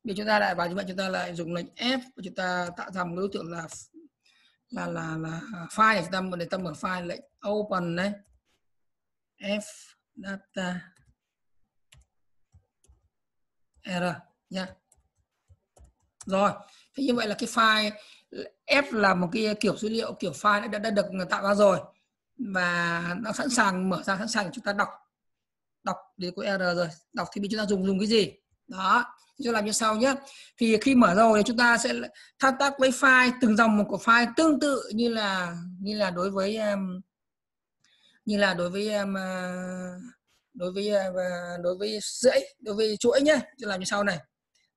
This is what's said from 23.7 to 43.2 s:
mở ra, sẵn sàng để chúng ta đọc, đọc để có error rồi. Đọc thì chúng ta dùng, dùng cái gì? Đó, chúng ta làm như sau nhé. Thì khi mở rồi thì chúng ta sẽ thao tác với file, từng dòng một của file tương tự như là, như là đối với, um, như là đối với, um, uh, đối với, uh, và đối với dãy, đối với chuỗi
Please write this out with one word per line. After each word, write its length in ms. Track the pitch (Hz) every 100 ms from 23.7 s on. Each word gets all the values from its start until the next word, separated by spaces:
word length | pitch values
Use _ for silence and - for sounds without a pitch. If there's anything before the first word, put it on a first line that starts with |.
| 185 190
mở 140 | 175
ra, 160 | - 190
sẵn 100 | 226
sàng 160 | 220
để 60 | 185
chúng 100 | 233
ta 80 | 202
đọc, 160 | 202 190 - _ _ _ _ _ _ _ _
đọc 140 | 202 - - -
để 140 | 180 185
có 60 |
error 340 | 214 190 180 175
rồi. 120 | 170 - _
Đọc 160 | 214 170
thì 100 | 202 202
chúng 80 | 220
ta 80 | 208
dùng, 200 | 196 190
dùng 120 | 190
cái 100 | 214
gì? 240 | 226 175 - _ _ -
Đó, 480 | 190 190 233 233 - _ -
chúng 80 | 240
ta 60 |
làm 120 | 226
như 80 | 208
sau 240 | 214 220 214
nhé. 180 | 269 269 - - - -
Thì 200 | 226 214
khi 140 | 269
mở 200 | 247 208
rồi 240 | 185 226 214
thì 40 | 208
chúng 100 | 233
ta 220 | 240 233
sẽ 140 | 247 240 - - - _
thao 140 | 269 262
tác 160 | 277 277
với 120 | 262
file, 420 | 254 277 254 247 247
từng 160 | 226 214
dòng 200 | 226 208
một 80 | 208
của 100 | 196
file 280 | - 233 233 -
tương 240 | 320 269
tự 300 | 294 262 -
như 140 | 214 233
là, 480 | 220 202 190 175 170 175 180
như 160 | 196 214
là 140 | 190
đối 200 | 175 196
với, 260 | 196 196 220
um, 440 | 208 202 185 185 - _ _ _ _ _ _ _ _ _ _ _
như 140 | - 208
là 160 | 202
đối 160 | 175 175
với, 240 | 196 214
um, 160 | 208 196
uh, 920 | 190 185 185 180 180 185 185 185 180 247 - _ _ _
đối 180 | 247 180
với, 180 | 190 208
uh, 240 | 202 190
và 420 | 185 180 175 175 175
đối 140 | 175 185
với 220 | 208 214
dãy, 540 | - - 247 269 - _
đối 140 | 214
với 220 | 202 220 208
chuỗi 240 | 240 262